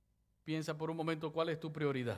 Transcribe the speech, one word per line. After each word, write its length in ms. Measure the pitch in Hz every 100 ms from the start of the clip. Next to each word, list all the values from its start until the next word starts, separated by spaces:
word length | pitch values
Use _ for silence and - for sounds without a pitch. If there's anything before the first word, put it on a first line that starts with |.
| _ _ _ _
Piensa 340 | - 156 160 156
por 120 | 160
un 80 | 165
momento 340 | 165 156 160
cuál 180 | 160 165
es 100 | 156
tu 120 | 160
prioridad. 460 | 156 147 135 117